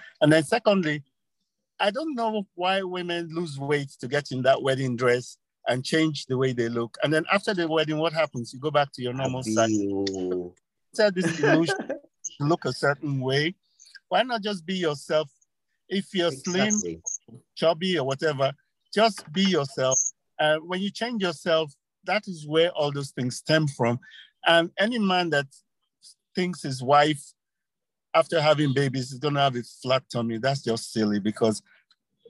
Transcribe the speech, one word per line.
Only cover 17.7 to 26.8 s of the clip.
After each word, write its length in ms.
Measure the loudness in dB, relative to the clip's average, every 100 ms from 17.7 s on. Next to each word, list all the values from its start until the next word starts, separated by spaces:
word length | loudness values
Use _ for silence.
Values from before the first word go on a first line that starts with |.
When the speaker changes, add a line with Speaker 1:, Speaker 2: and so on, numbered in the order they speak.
| 2 0 0
Speaker 1:
or 80 | -2
whatever, 460 | -2 -2 0 -2 -2 _ _ _
just 360 | 2 2 2 -4
be 100 | 0
yourself. 560 | 2 2 0 0 0 0 -2 -6 _ 0
And 280 | 2 2 -2
when 140 | -6
you 100 | -6
change 320 | -6 -6 -2
yourself, 500 | -2 -2 0 0 0 -8 _ _
that 220 | -4 -4 -4
is 200 | -10 0
where 240 | 2 2
all 200 | 2 -2
those 180 | -2 -6
things 260 | -4 -6 -4
stem 300 | 2 2 2
from. 320 | 0 0 0 -6 -20 -20 _ 2
And 240 | 4 2 0
any 200 | -2 0
man 320 | 0 0 2
that 160 | 0 -2 -8 _ _ _ _ -20 _ _
thinks 280 | -4 -4 -4
his 200 | -6 -4